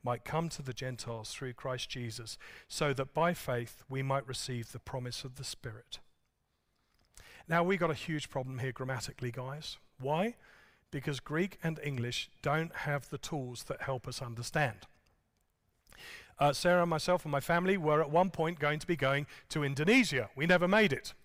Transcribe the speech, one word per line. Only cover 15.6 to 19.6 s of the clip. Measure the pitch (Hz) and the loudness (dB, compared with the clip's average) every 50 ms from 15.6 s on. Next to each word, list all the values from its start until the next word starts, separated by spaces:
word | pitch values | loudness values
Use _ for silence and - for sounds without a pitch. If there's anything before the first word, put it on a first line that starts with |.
| _ _ _ _ _ _ - - - - - - - - - - | _ _ _ _ _ _ -20 -18 -16 -16 -16 -16 -18 -20 0 4
Uh, | 143 143 139 | 4 4 4
Sarah, | - - 175 175 180 175 | 4 4 4 6 6 4
myself, | 175 160 151 - - 180 175 - | 4 2 0 2 2 2 2 2
and | 156 143 | 0 -2
my | 139 | -2
family | - - 170 170 180 185 202 | 2 2 2 2 4 4 2
were | 196 156 151 151 151 | 4 4 4 4 4
at | 160 143 | 4 4
one | 151 170 185 190 | 6 4 4 4
point | - - 160 165 175 147 | 2 0 0 0 0 0
going | 151 147 151 156 | 0 0 0 0
to | - | 0
be | - 175 | -2 0
going | 147 143 131 139 143 147 - - - - _ | 2 4 2 2 2 0 -4 -10 -20 -14 _
to | - 156 | -2 0